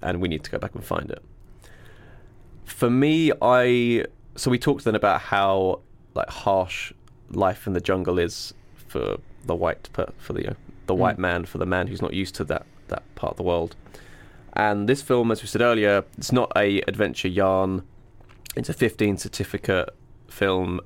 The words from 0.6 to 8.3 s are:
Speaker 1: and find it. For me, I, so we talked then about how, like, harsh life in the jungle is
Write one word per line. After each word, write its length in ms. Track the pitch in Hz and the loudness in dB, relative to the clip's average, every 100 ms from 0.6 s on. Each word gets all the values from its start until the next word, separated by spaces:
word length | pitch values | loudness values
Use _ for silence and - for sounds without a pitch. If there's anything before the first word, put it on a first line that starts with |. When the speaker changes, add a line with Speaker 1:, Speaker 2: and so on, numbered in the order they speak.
| - | -6
Speaker 1:
and 100 | - | -10
find 260 | - 50 - | -6 -6 -6
it. 120 | - - - - - - - - - - - - - - - | -12 -14 -20 -20 -20 -20 -20 -20 -20 -20 -20 -20 -20 -20 -20
For 260 | - - 120 | -16 -2 2
me, 420 | 123 147 160 156 - | 4 4 4 2 4
I, 640 | 120 127 123 123 120 117 - - - | 4 6 6 4 4 2 -2 -10 -20
so 160 | - - | -4 0
we 80 | 185 | 2
talked 260 | 151 139 | 2 0
then 100 | 117 | 0
about 260 | 107 104 - | 2 2 2
how, 600 | - 101 98 95 92 - - - - | 0 0 2 2 2 -2 -8 -20 -10
like, 140 | - - | -6 -6
harsh 640 | - 101 98 90 - - - - - - | -4 0 2 0 -6 -10 -14 -20 -20 -10
life 360 | - 95 92 107 | 0 0 0 -4
in 60 | |
the 80 | 90 | -4
jungle 380 | 87 95 87 90 | 0 0 0 0
is 340 | 85 | 0